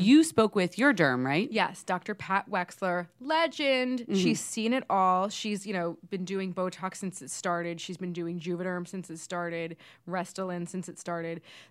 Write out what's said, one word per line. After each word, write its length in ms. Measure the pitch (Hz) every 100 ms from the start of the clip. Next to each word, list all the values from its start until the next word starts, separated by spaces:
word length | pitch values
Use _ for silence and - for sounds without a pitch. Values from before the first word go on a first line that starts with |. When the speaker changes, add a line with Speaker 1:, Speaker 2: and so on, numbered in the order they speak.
| 190
Speaker 1:
you 180 | 294
spoke 320 | 320 - 220 208
with 220 | 180 -
your 160 | 269
derm, 320 | 220 147 127 131
right? 260 | 147 233
Speaker 2:
Yes, 320 | 220 185 185
Doctor 320 | - 180 - 208
Pat 340 | - 196 -
Wexler, 580 | 196 180 - 190 180 170 -
legend. 840 | 262 311 330 - 285 262 254 254
Speaker 1:
Mm-hmm. 140 | 233 196
Speaker 2:
She's 240 | 180 -
seen 320 | - - 220
it 120 | 254 247
all. 380 | 196 185 185 196
She's, 380 | - 220 202 196
you 80 |
know, 240 | 190 170 165 180
been 140 | 196
doing 300 | 180 196 190
Botox 440 | 175 185 - 185 -
since 240 | 190 -
it 100 | 131
started. 500 | - 190 170 170 170
She's 160 | - 175
been 160 | 185
doing 260 | 175 170 175
Juvederm 480 | 165 175 180 180 175
since 220 | 190 170
it 100 | 160
started, 560 | - 175 170 165 165 165 - - -
Restylane 640 | 185 175 - 185 175 170
since 180 | 185 180
it 120 | 175
started. 420 | - 170 165 165 - - -